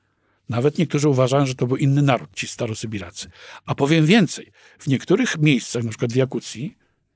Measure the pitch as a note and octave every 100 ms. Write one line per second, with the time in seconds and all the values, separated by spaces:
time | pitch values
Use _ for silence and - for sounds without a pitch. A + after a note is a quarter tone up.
0 | _ _ _ _ - A#2 C#3 D3 E3+ D3
1 | D3+ C3 B2+ C#3 C3+ B2+ B2 C3 C#3 C#3
2 | C#3+ B2 - - A#2 - A#2+ G#2+ A2+ G#2+
3 | F2+ - - - - - - C3+ C#3 E3
4 | D#3 A3+ E3 - - _ _ _ - C3
5 | - G3 B3+ D#3+ D3+ B2+ - B2 A#2 A2
6 | B2 A#2+ C3+ A#2+ - G#2+ D#3+ - _ _
7 | _